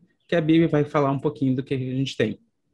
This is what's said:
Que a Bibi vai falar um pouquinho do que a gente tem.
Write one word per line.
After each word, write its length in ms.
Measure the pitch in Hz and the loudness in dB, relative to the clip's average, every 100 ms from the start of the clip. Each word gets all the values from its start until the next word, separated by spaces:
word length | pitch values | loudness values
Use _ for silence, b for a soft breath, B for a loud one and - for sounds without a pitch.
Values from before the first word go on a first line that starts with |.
| _ _ - | _ _ -4
Que 80 | 170 | -2
a 60 | |
Bibi 260 | 156 165 165 | 2 2 4
vai 160 | 147 | 2
falar 280 | 143 151 139 | 0 0 0
um 80 | 139 | 0
pouquinho 360 | 151 - 131 127 | -4 -2 -2 0
do 80 | |
que 100 | 131 | -2
a 40 | 135 | -4
gente 380 | 127 131 135 - | -4 -4 -4 -2
tem. 240 | 110 101 _ _ _ | -2 -4 _ _ _